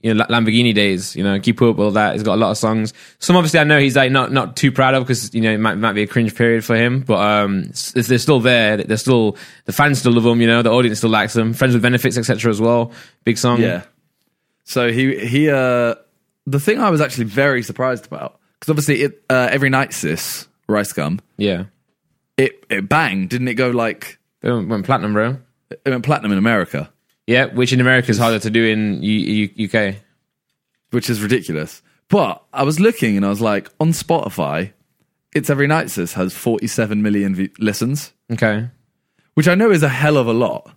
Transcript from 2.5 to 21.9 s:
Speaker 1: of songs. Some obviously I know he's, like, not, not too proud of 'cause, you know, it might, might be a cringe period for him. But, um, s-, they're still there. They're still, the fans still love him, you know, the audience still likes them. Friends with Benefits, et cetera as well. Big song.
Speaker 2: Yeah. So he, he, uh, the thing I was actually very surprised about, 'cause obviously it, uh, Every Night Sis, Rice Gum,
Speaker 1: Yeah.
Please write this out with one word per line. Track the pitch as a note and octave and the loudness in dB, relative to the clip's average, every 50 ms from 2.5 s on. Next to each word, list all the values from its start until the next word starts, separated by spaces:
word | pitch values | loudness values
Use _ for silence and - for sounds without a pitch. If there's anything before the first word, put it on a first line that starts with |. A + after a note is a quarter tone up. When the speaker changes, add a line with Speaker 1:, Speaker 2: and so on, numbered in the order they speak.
Speaker 1:
of | G#2+ | 0
songs. | - - A2 A2 A2 A2 A2 - - - - _ _ | -2 -2 -2 -2 -2 -4 -6 -8 -16 -20 -20 _ _
Some | - - F3+ | 0 2 4
obviously | F3+ E3+ D3+ D3 E3 | 4 4 4 2 2
I | D3+ | 4
know | D3 D3+ C#3+ | 4 4 4
he's, | C#3 C#3 A#2+ | 4 4 4
like, | C#3 C3 B2+ | 2 2 4
not, | C3+ C3+ B2+ - C3 | 2 2 0 2 0
not | C3+ A2+ F#2 - | -2 -2 -2 -4
too | - - C3+ - | 0 0 0 2
proud | - C3+ C3 C3+ | 2 2 2 2
of | C3+ B2+ | 2 0
'cause, | B2+ B2+ A2+ - - - | 0 -4 -4 -4 -6 -4
you | A#2 | -2
know, | A2+ A2 A2 | 0 0 0
it | G#2+ | 2
might, | A2 A2 F2 | 0 0 0
might | G2+ A2 A2+ G2 | 0 -2 -2 0
be | G#2 G#2 | 0 -2
a | |
cringe | G2 - B2+ A#2 G#2+ - | 0 0 0 0 0 0
period | - A#2+ A#2 A#2 A2+ G#2+ | 0 2 2 2 0 0
for | - A#2 | 0 0
him. | A2 A#2 A#2+ B2 C3+ | 2 2 0 0 -2
But, | C3 C3 A2 F#2 | 0 0 0 2
um, | G2+ G#2 G#2+ G#2 G#2 G2+ G2 F#2+ E2+ - | 2 2 2 2 2 0 -2 -4 -4 -6
s-, | - - - - - | -10 -10 -12 -6 -4
they're | B2+ A2+ A2 B2+ | -4 0 2 0
still | A#2+ - - D3+ B2+ | 2 4 2 2 2
there. | A2+ B2+ B2 A#2 A2+ G#2+ G#2+ | 4 2 2 4 4 2 0
They're | G#2 - - G#2+ | 0 -2 -2 -2
still, | A2 - C3 C3 A#2+ A2 G#2+ G2 - - - - - _ | -2 0 2 2 2 2 0 -2 -6 -16 -20 -20 -16 _
the | - | -8
fans | - - C#3+ D3 C#3 C3 | 0 2 2 2 2 2
still | - B2+ | 2 2
love | A#2 A#2 A2 | 2 4 4
him, | A#2+ A#2 A#2 | 2 2 4
you | A#2 | 4
know, | A#2 A#2 A#2 | 4 4 4
the | A#2 A#2 | 4 2
audience | A2 B2 B2+ A#2+ G#2+ | 2 4 2 2 0
still | G#2+ - A2+ | 0 0 0
likes | A2 G#2+ G2+ A2 | 2 2 0 0
them. | - A#2+ A2 A2 A2+ | 0 -2 -2 -2 0
Friends | - C3+ C3 B2 | 0 0 2 2
with | A#2+ | 2
Benefits, | G#2+ B2 B2 A#2 - C3 A#2 | 2 2 0 2 0 0 -2
et | B2 A2+ | -2 -2
cetera | - B2+ G#2+ A2+ A#2 | -2 -2 0 0 -2
as | G#2+ G2+ | 0 2
well. | A2 A#2 A#2+ A#2+ A#2 A#2+ - - - - _ _ _ | 2 2 2 2 0 -4 -8 -20 -20 -20 _ _ _
Big | A#2+ A#2 | -2 -2
song. | - - B2 A#2+ A#2 | 0 0 0 2 2
Speaker 2:
Yeah. | A2+ F#2+ F2 F2 - _ _ _ _ _ _ _ _ _ _ _ _ _ _ _ _ | 0 0 -2 -6 -8 _ _ _ _ _ _ _ _ _ _ _ _ _ _ _ _
So | - - C3 B2 A#2+ | -6 -2 -2 0 0
he, | A2+ A#2+ C3 C3+ C#3 - G#2 | 0 0 0 0 -2 -4 -6
he, | A#2+ A#2+ C#3 D3+ D#3 | -2 0 2 2 2
uh, | C#3+ C3+ C3 B2+ B2 B2 A#2+ A#2 A2+ - _ _ _ _ _ _ _ _ _ | 2 2 0 0 0 0 0 -2 -2 -6 _ _ _ _ _ _ _ _ _
the | - C3+ C#3+ | -4 -4 -2
thing | C#3+ - A3 C#4+ | 0 0 0 2
I | B3+ G3+ | 2 2
was | E3+ D3 | 2 2
actually | D3+ C3 B2 A#2 A2+ | 0 -2 -2 -6 -6
very | G#2+ G2 B2+ C#3 C#3+ C3+ B2 A2+ | -4 0 0 2 2 0 -2 -4
surprised | - F#2+ - B2+ C3 B2+ G#2+ - | -6 -6 -4 -4 -4 -4 -6 -8
about, | - - - C#2 C2 _ _ _ _ _ _ | -14 -14 -12 -12 -14 _ _ _ _ _ _
'cause | - - | -4 -2
obviously | D#3 D3 C#3+ C#3+ C#3+ C#3+ C#3+ | -2 0 0 0 0 0 0
it, | C#3+ - _ _ _ | -2 -4 _ _ _
uh, | C3 B2+ B2 A#2 | 0 2 2 2
Every | - C3+ C#3 C3+ | 0 0 0 2
Night | C3+ C3 C#3 - - | 2 0 0 -2 -6
Sis, | - - D2+ D#2+ E2+ - - - - - _ _ _ _ | -6 -4 -4 -4 -4 -6 -10 -10 -12 -14 _ _ _ _
Rice | - G#2 G#2 G2+ - | -2 -2 -2 -2 -4
Gum, | - - D2 D2 E2+ G#2 _ _ _ | -4 -6 -4 -4 -4 -6 _ _ _
Speaker 1:
Yeah. | - G#2 G2+ F#2 E2+ G2 - _ _ _ _ | -4 -2 -2 -2 -4 -6 -12 _ _ _ _